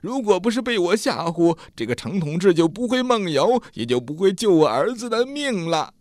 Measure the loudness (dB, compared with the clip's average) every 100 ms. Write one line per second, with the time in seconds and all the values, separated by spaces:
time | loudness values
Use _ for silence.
0 | -4 -4 2 2 2 -2 -2 0 0 0
1 | 0 -4 -4 2 2 2 -6 -10 -6 -4
2 | -4 -4 -4 0 2 4 2 0 -2 -2
3 | 0 0 0 0 2 2 -2 -10 -2 -2
4 | -2 0 0 2 4 4 4 2 -2 -4
5 | -4 -2 -2 -2 -4 -2 -2 -2 -4 _